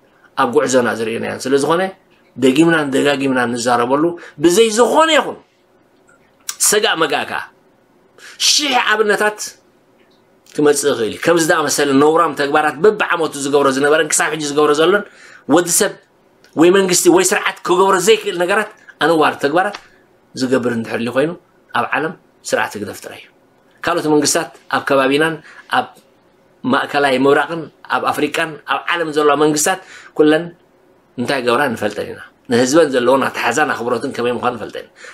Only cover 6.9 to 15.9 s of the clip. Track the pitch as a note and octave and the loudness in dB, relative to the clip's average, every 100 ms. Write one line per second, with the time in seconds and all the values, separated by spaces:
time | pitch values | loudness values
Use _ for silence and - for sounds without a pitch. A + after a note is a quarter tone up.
6.9 | E3+ D#3 C#3 G#2+ F2 - _ _ _ _ | 0 0 -2 -4 -8 -10 _ _ _ _
7.9 | _ _ _ - - - - D4 B3 G#3 | _ _ _ -18 -4 -2 0 0 0 0
8.9 | G#3+ G#3+ G3 G#3+ G#3 - - _ _ _ | 0 0 2 0 -2 -12 -16 _ _ _
9.9 | _ _ _ _ _ _ - D3 C#3+ C#3+ | _ _ _ _ _ _ 0 2 2 0
10.9 | A2+ G#2+ F2+ E3 E3+ D#3+ E3+ D3 - C#3+ | -2 -4 -4 0 2 2 0 -2 -2 2
11.9 | C3+ D3+ D#3+ E3 C3+ C#3+ D3+ D3+ C#3 G3+ | 4 4 4 0 -2 0 0 0 2 0
12.9 | G#3+ - E3+ D3+ C#3 C3+ C#3+ C#3 C3 C#3+ | 2 -2 -2 -4 -4 0 2 2 2 2
13.9 | D#3 D#3 - E3+ D#3+ D3 C#3+ D3+ D3 E3 | 2 0 -2 -2 -4 -4 0 2 4 2
14.9 | G3+ G3+ - - - - D#3 E3+ - G3+ | 2 -2 -16 -20 -12 0 0 2 0 -2